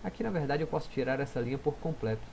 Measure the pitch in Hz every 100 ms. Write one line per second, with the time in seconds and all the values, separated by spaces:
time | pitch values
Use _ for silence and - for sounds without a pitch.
0 | 190 - 226 185 143 143 156 156 - -
1 | 127 131 117 - 120 135 147 143 160 156
2 | 127 110 -